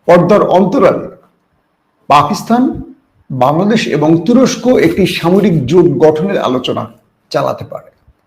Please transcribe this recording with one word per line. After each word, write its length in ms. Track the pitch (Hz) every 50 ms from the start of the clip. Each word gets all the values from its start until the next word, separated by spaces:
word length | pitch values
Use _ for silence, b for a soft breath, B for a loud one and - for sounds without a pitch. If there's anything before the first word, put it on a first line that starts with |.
| -
পর্দার 360 | - 175 180 156 - 214 190 156
অন্তরালে 680 | - - 185 202 180 233 269 185 151 - - 87 - - - _ _ _ _ _ _ _ _ _ _ _ _ _ _ _ _ _ -
পাকিস্তান, 540 | 139 147 143 - 208 - - - 226 247 262 320 330 - - - - _ _ _ _ _ _ -
বাংলাদেশ 580 | 135 127 127 139 151 170 196 208 233 226 - -
এবং 360 | 135 151 151 156 165 165 -
তুরস্ক 420 | - 247 262 262 - - - - 247
একটি 380 | 254 - - 165 - 208 185
সামরিক 600 | 160 - - - 170 185 196 185 208 165 151 123
জোট 200 | 120 165 180 165 170 139 120 156
গঠনের 340 | 156 156 156 180 202 190 139
আলোচনা 540 | - 120 127 127 123 - 110 113 113 - - _ _ _ _ _ _ -
চালাতে 340 | - 143 135 131 127 - 110
পারে। 240 | - - - - - _ _ _ _ _ _ _